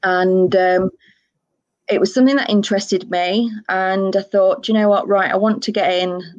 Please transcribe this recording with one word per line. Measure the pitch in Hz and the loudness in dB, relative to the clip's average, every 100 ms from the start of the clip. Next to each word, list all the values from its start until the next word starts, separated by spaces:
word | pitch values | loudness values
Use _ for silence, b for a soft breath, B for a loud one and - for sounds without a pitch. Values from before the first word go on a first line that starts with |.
And, | 190 180 185 185 180 | 0 0 2 2 2
um, | 185 185 180 185 - b b b _ _ _ _ _ - | 2 2 2 0 -6 b b b _ _ _ _ _ -4
it | 196 | -2
was | 196 | 0
something | 254 262 | 2 2
that | 277 - | 2 0
interested | 208 202 196 208 190 190 | 0 0 -4 -2 -4 -2
me. | 180 180 202 233 214 - | -4 -2 -2 -2 -6 -6
And | 190 190 190 196 190 | -4 -2 -2 -2 -2
I | |
thought, | 196 202 190 - - | -2 0 2 0 -2
"You | |
know | 220 208 | 0 2
what? | 202 - | 2 2
Right, | 196 185 | 0 0
I | 190 | 0
want | 214 214 | 0 -2
to | - | -4
get | 208 180 | -2 0
in | 180 180 180 170 | 0 -2 -6 -10